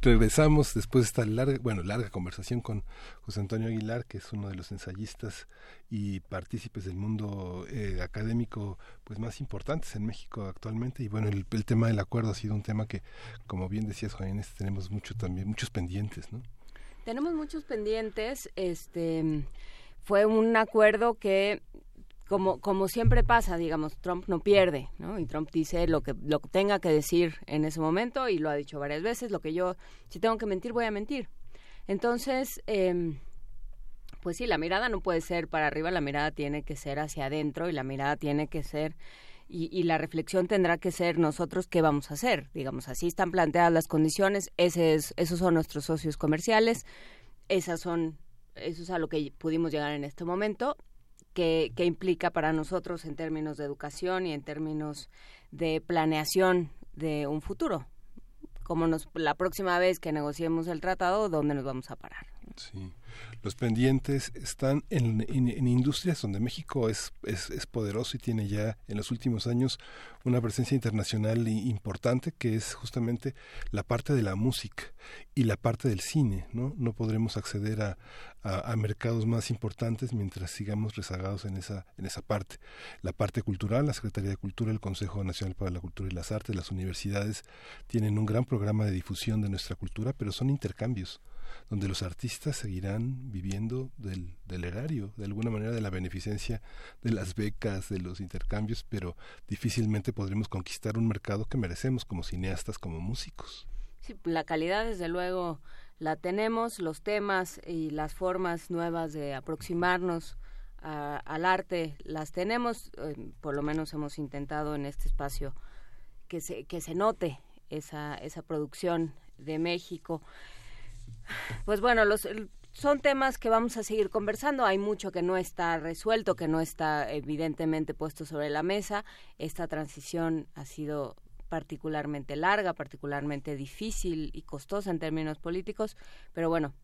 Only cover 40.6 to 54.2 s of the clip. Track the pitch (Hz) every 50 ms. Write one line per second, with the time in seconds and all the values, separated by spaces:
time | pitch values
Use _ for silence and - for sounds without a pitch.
40.6 | 185 170 170 165 - 185 - - 180 170 165 160 165 156 151 - 175 151 - 180
41.6 | 185 - - 175 160 160 147 143 131 - 151 147 - 254 226 156 135 - - 170
42.6 | 139 135 123 127 127 - 131 - - 175 165 - 175 175 170 185 170 151 143 175
43.6 | 175 170 170 165 160 - - 156 156 156 151 - 196 190 202 196 - - - -
44.6 | 175 180 160 175 170 160 156 156 147 - - - 175 156 180 170 175 180 170 160
45.6 | 160 - - 147 139 - 160 156 143 160 147 - - 151 151 156 170 - 220 220
46.6 | 226 226 233 233 - - - - - - - - - - - - - - 190 190
47.6 | 165 - 170 165 - 175 170 170 165 160 156 - - - - - - - - -
48.6 | - 147 170 156 170 170 185 170 160 147 - 156 151 143 - - - 160 160 165
49.6 | 170 165 151 151 147 147 147 143 143 143 143 - 175 165 175 185 208 214 208 -
50.6 | 240 269 294 - - - - - - - - - - _ - - 175 165 160 160
51.6 | 156 117 117 - 175 175 165 - - 185 175 170 - 180 - 175 156 156 160 160
52.6 | 156 156 185 185 143 - 175 165 - 160 143 143 165 160 160 156 156 156 151 147
53.6 | 147 143 143 139 - 147 143 - - 180 185 185